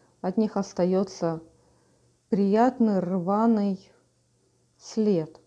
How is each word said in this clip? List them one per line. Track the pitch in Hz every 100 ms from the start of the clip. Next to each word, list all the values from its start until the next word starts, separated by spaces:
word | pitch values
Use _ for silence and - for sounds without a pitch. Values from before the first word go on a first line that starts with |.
| _ _
От | 185 190
них | 214 196
остается | 196 - 180 185 196 - 170 160 - _ _ _ _ _ _ _ _
приятный | 180 202 214 247 247 220 196
рваный | 175 185 175 202 233 220 202 190 - _ _ _ _ _ _ _ _ _
след. | - - 208 180 156 -